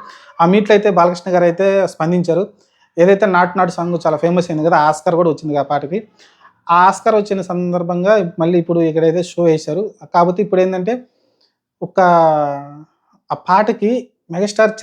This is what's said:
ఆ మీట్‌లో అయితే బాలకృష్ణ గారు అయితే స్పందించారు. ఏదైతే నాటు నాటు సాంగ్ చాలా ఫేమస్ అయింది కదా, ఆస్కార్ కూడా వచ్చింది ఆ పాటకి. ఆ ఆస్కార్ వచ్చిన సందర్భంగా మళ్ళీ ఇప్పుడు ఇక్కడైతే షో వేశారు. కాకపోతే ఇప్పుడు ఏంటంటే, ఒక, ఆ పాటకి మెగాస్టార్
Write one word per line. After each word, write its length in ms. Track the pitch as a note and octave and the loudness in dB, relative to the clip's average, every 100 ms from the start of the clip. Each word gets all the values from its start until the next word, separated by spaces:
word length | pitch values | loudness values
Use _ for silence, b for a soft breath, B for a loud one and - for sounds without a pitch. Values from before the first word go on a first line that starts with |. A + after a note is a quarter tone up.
| B B B - | B B B 0
ఆ 40 | F3 | 2
మీట్‌లో 280 | G#3 G#3+ | 2 4
అయితే 160 | G3+ G#3 | 2 4
బాలకృష్ణ 440 | F3 F3 F3 F#3+ | 2 2 0 -2
గారు 100 | F3 | 0
అయితే 440 | F3 E3+ G3 G3 F3+ | 0 0 0 0 -2
స్పందించారు. 600 | - D#3+ F3+ F3 E3 G3+ _ _ _ _ E3 | -4 -2 0 0 -2 -4 _ _ _ _ 2
ఏదైతే 280 | F3+ G3 G#3 | 4 4 2
నాటు 320 | F3+ F3+ F#3+ | 2 0 0
నాటు 140 | F3+ | -4
సాంగ్ 280 | F3 F3 E3+ E3 | -2 -6 -4 -2
చాలా 100 | D3+ | -2
ఫేమస్ 340 | E3+ F3 F3 | 0 0 -2
అయింది 140 | D#3 E3 | -2 0
కదా, 120 | E3 | 2
ఆస్కార్ 380 | D3+ D3+ F3+ E3+ | 2 0 -2 0
కూడా 140 | E3+ | 0
వచ్చింది 280 | C#3+ D3+ D3 | -2 -4 -4
ఆ 40 | |
పాటకి. 460 | C3+ C#3+ D3 G3+ G#3+ b b b b b - | -4 -6 -4 -8 -10 b b b b b 0
ఆ 60 | F3 | 4
ఆస్కార్ 400 | F#3 - A#3 G#3+ | 4 2 0 0
వచ్చిన 260 | G#3 F#3+ | -2 -6
సందర్భంగా 880 | F#3 F3 F3+ F3 E3+ F3 F#3 A3 E3+ F3 | -4 -6 -4 -4 -4 -2 0 0 0 -4
మళ్ళీ 200 | E3 F3+ | 0 0
ఇప్పుడు 200 | E3+ E3+ | 0 0
ఇక్కడైతే 440 | D#3+ D#3+ D#3+ F3 | 0 0 0 0
షో 200 | F3+ - | -4 -2
వేశారు. 480 | E3+ D#3 D#3 E3 G#3 - D3+ | 0 0 -2 -6 -8 -12 -2
కాకపోతే 300 | F3 F3 F3+ | 0 0 0
ఇప్పుడు 180 | G#3 F#3 | -2 0
ఏంటంటే, 420 | F#3 F#3 F3+ B3 B3 _ _ _ _ _ _ _ | 0 -2 -6 -8 -10 _ _ _ _ _ _ _
ఒక, 180 | F3 F#3+ F3+ E3+ D#3+ D3+ D3 C#3 C#3+ D3 D#3 _ _ _ _ | -6 0 2 4 2 0 -2 -6 -12 -20 -20 _ _ _ _
ఆ 40 | C#3+ F#3 | -10 0
పాటకి 600 | F#3 G#3+ F#3+ G#3 B3 B3 _ _ | 0 2 -2 -2 -4 -8 _ _
మెగాస్టార్ 400 | E3+ G3+ G#3+ A3 G#3+ | -6 -4 0 0 0